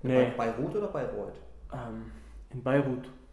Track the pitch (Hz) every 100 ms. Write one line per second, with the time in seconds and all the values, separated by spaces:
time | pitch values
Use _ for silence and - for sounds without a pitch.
0 | 127 127 120 - 113 113 151 214 202 151
1 | 117 104 98 - - - - 127 117 113
2 | 113 - - - - 127 127 139 135 127
3 | - - -